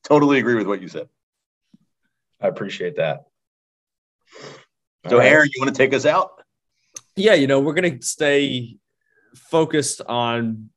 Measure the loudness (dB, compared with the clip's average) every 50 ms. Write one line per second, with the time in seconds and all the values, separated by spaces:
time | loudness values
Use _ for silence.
0 | _ 4 4 4 4 4 2 2 2 0 -2 -2 -2 -4 -6 -8 -8 -14 -14 -14
1 | -14 _ _ _ _ _ _ _ _ _ _ _ _ _ _ _ _ _ _ _
2 | _ _ _ _ _ _ _ _ -4 -4 -4 -4 -10 -10 -8 -8 -8 -8 -4 -4
3 | -4 -4 -4 -8 _ _ _ _ _ _ _ _ _ _ _ _ _ _ _ _
4 | _ _ _ _ _ _ -20 -20 -20 -20 -20 -20 _ _ _ _ _ _ _ _
5 | _ 2 2 4 6 6 6 4 4 2 0 -2 -4 -4 2 2 0 2 2 0
6 | 0 2 2 0 -2 -4 -10 -20 -20 _ _ _ _ _ _ _ _ _ _ -20
7 | _ _ _ 0 4 4 4 4 4 2 2 2 2 0 -2 0 -2 -2 -4 -4
8 | -10 -10 -6 -2 0 2 2 2 0 0 -4 -6 -8 -10 -16 _ _ _ _ _
9 | _ _ _ _ _ _ _ -20 _ _ 0 0 0 2 0 -2 -2 -2 -8 -10
10 | -8 -6 -4 -2 -2 -2 -2 -2 -4 -4 -6 -8 -12 -20 _